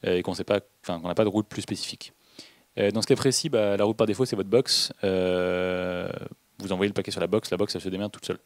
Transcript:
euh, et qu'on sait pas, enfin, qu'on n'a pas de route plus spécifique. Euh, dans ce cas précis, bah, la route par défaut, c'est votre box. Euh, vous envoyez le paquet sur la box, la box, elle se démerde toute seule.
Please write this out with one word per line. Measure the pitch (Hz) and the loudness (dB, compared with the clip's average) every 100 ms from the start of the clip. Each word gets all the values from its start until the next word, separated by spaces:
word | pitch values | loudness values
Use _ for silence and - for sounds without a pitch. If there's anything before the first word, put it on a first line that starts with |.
| - | 2
euh, | 90 | 0
et | |
qu'on | 90 | 0
sait | 85 | -6
pas, | - 104 - _ | 0 0 0 _
enfin, | - 85 | -8 -6
qu'on | 85 | -2
n'a | 87 | 2
pas | |
de | 107 | 2
route | 101 - | 2 -2
plus | - | -6
spécifique. | - 95 - - - _ _ - - _ _ - | -6 -6 -8 -10 -16 _ _ -20 -20 _ _ 0
Euh, | 101 | 2
dans | 107 | 2
ce | - | 2
cas | 131 | 4
précis, | 135 123 160 | 4 0 0
bah, | 120 104 101 | 2 2 4
la | |
route | 104 110 | 2 4
par | 107 | 2
défaut, | 101 | 2
c'est | 127 107 | 0 0
votre | 98 | 2
box. | 117 135 - - - | 2 4 0 -2 -2
Euh, | 98 92 92 90 90 90 92 90 90 90 90 - - - _ - | 0 2 2 2 2 0 0 -2 -2 -4 -6 -8 -10 -16 _ -12
vous | 98 | -6
envoyez | 92 101 | 0 0
le | |
paquet | 101 98 | 0 -4
sur | 95 | -2
la | 85 | 0
box, | 107 - | 0 0
la | 90 | -2
box, | 104 | -2
elle | 92 | -2
se | 95 | -6
démerde | 95 104 | -4 -6
toute | - | -8
seule. | - 87 | -8 -8